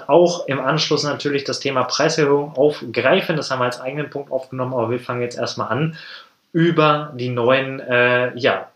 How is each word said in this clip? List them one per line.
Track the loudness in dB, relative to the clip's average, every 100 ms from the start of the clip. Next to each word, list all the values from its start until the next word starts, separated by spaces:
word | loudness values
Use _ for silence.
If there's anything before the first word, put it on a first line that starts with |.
| 4
auch | 6 6 2 -4
im | -4
Anschluss | 0 0 0 0
natürlich | -2 -4 -2 -2 -4
das | -4
Thema | -2 -2
Preiserhöhung | -2 0 0 2 2 2 0 2
aufgreifen. | 2 2 -6 0 2 2 2 -4
Das | -2
haben | -2
wir | -2
als | -4
eigenen | -8 -8 -8
Punkt | -8 -6
aufgenommen, | -6 -6 -6 -4
aber | -2 -2
wir | -2
fangen | -4 -6
jetzt | -6 -6
erstmal | -6 -4 -4
an, | -2 -2 -4 -16 -20 -20 _ _
über | 0 2 4 4 2 -2 -6
die | -4
neuen, | 0 2 2 0 -6
äh, | -2 2 4 2 0 0
ja, | 0 0 -4